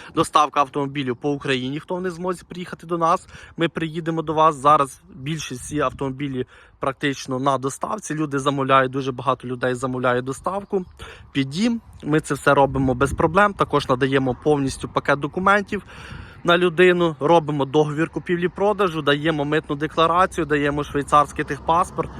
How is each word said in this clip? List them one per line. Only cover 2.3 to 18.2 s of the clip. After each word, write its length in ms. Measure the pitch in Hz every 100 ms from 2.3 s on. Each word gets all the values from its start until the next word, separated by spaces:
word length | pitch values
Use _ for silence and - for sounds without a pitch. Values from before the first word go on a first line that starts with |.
| 175 -
приїхати 380 | 175 180 - 165
до 120 | 170
нас, 300 | 165 185 - - - -
ми 120 | 165
приїдемо 540 | - 160 156 165 165
до 120 | 156
вас. 220 | 156 156 143
Зараз 440 | 139 151 139 - -
більшість 480 | - 135 160 - 131
всі 180 | - 147
автомобілі 680 | 131 - 139 131 147 131 123 - - _
практично 580 | 135 127 147 131 - 127
на 200 | 139 135
доставці. 560 | 135 - - 220 -
Люди 240 | 151 156 139
замовляють, 540 | 139 139 135 135 131
дуже 200 | 131 135
багато 360 | 127 131 127 123
людей 260 | 123 127
замовляє 480 | 123 131 127 127 123
доставку 640 | 127 135 185 196 202 196 180 - - - -
під 180 | 143 135
дім. 300 | 156 240 233 - -
Ми 180 | 143 151
це 140 | -
все 200 | 139 -
робимо 400 | 139 139 135 131
без 180 | 123 135
проблем. 400 | - 165 175 208 196
Також 320 | 147 143 -
надаємо 480 | 127 139 139 131 120
повністю 440 | 151 147 135 - 123
пакет 300 | - - 143
документів 640 | 143 185 190 202 196 202 - - - - - -
на 140 | 165 175
людину, 580 | 180 160 180 180 170 147
робимо 440 | 151 170 147 147
договір 460 | 135 151 151 147 165
купівлі-продажу, 920 | 165